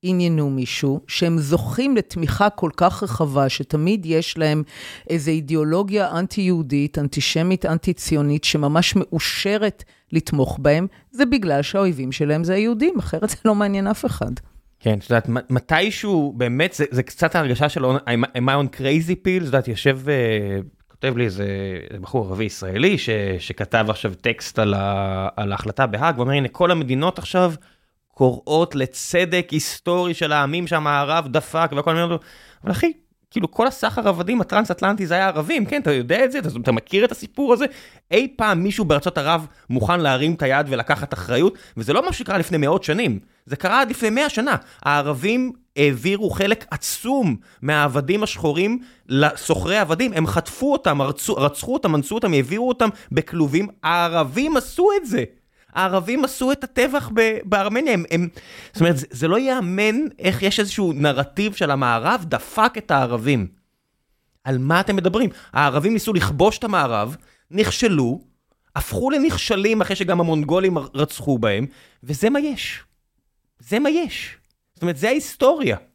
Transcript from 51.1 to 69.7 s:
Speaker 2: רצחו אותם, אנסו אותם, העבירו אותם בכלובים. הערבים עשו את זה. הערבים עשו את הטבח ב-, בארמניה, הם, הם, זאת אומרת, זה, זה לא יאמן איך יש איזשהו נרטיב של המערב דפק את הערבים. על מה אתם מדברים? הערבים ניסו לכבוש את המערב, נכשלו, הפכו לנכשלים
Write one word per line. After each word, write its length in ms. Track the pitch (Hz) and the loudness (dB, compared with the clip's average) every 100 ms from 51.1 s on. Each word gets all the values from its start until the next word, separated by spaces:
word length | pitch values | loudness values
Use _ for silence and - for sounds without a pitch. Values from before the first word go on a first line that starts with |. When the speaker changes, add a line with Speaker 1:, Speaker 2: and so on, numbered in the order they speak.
| 139 - | -2 -4
Speaker 2:
רצחו 400 | 208 139 143 - | 0 0 0 -4
אותם, 200 | 269 185 | -2 2
אנסו 200 | 156 139 | 0 0
אותם, 180 | 220 240 | -2 2
העבירו 360 | 151 127 202 247 | 2 0 -2 -2
אותם 200 | 247 220 - - | 0 -2 -2 -4
בכלובים. 560 | 131 - 170 147 156 202 - | -4 -2 0 2 2 -2 -4
הערבים 760 | 156 175 170 165 143 160 294 294 | -2 0 0 0 0 -2 0 0
עשו 320 | - - 370 403 | -2 0 2 2
את 100 | 294 | -2
זה. 180 | 170 117 _ _ _ _ | -4 -4 _ _ _ _
הערבים 520 | - 185 190 175 262 | -2 0 0 0 -2
עשו 280 | 269 - 262 | -2 -2 -2
את 120 | 277 | -2
הטבח 460 | 262 - 254 277 - | -4 0 0 0 -2
ב-, 240 | 220 226 220 | 2 2 0
בארמניה, 480 | 196 202 202 226 311 | -2 0 0 0 0
הם, 120 | 202 165 | 0 0
הם, 180 | 165 175 - - - - | -2 -2 -6 -20 -20 -18
זאת 80 | - | 2
אומרת, 180 | 165 147 | 2 2
זה, 80 | 147 | -2
זה 180 | 123 160 | -4 0
לא 100 | 202 | 2
יאמן 580 | 269 254 175 185 214 226 311 - | 2 0 -2 0 0 0 -2 -2
איך 240 | 185 190 | -2 0
יש 180 | 190 196 | 0 0
איזשהו 320 | 208 208 185 | 0 0 0
נרטיב 600 | 143 147 131 139 - 208 | 2 2 2 -2 -2 -2
של 160 | 202 160 | 0 -2
המערב 540 | 135 127 117 135 233 165 | 2 2 2 0 -2 -2
דפק 440 | 127 - - 226 220 | -6 -4 0 2 0
את 120 | - | 0
הערבים. 560 | 143 123 120 120 131 92 _ _ _ _ _ _ _ _ _ | 0 2 0 0 0 -2 _ _ _ _ _ _ _ _ _
על 140 | 135 131 | -4 -2
מה 220 | 131 170 | 2 2
אתם 160 | 196 196 | 2 0
מדברים? 340 | 180 196 233 - - | 2 2 -2 -4 -6
הערבים 400 | - 143 135 175 | 0 2 2 2
ניסו 200 | 220 - | 0 0
לכבוש 460 | 185 196 143 196 208 | 0 0 4 2 2
את 60 | |
המערב, 520 | 233 190 139 110 107 156 _ _ _ | -2 0 0 0 -2 -8 _ _ _
נכשלו, 680 | 175 214 - 240 160 120 156 - _ _ _ _ - | 0 0 2 2 2 0 -2 -10 _ _ _ _ -8
הפכו 340 | - 101 262 | -4 -2 0
לנכשלים 720 | 285 302 - - 202 208 | 2 0 0 -2 0 2